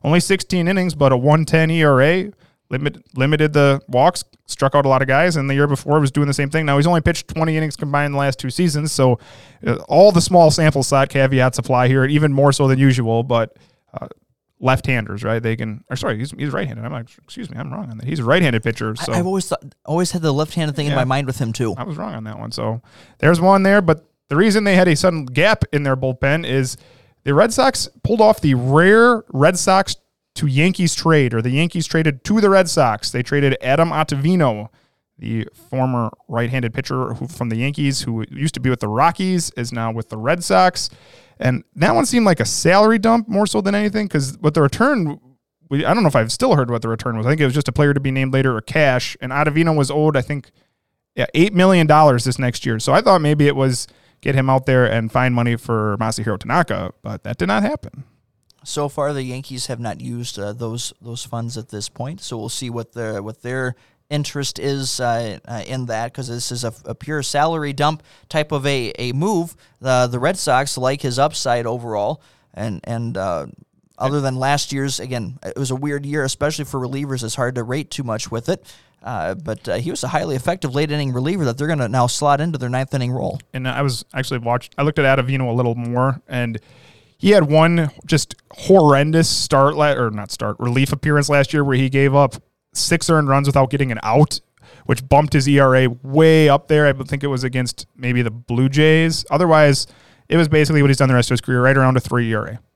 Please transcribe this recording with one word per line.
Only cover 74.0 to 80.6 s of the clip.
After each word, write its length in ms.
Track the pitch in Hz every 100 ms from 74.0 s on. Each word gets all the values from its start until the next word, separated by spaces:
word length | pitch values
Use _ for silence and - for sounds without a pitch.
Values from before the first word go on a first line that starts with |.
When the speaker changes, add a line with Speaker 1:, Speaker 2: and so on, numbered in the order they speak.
| 131 147
Speaker 2:
than 160 | 135 127
last 360 | 131 143 -
year's, 260 | 139 139 131
again, 400 | 127 123 107 127
it 120 | - -
was 140 | 131
a 60 | 131
weird 280 | 147 143
year, 200 | 143 147
especially 400 | 135 - 147 151
for 160 | 139 135
relievers. 420 | 123 135 143 127
It's 140 | 113 -
hard 180 | 123
to 80 | 127
rate 280 | 117 135 143
too 120 | -
much 280 | 123 110 -
with 180 | 117 120
it. 160 | - - - _ _ -
Uh, 280 | 110 82
but, 340 | 98 151 107 117
uh, 80 | 92
he 140 | 127
was 120 | -
a 60 | 127
highly 260 | 151 165
effective 400 | 131 147 185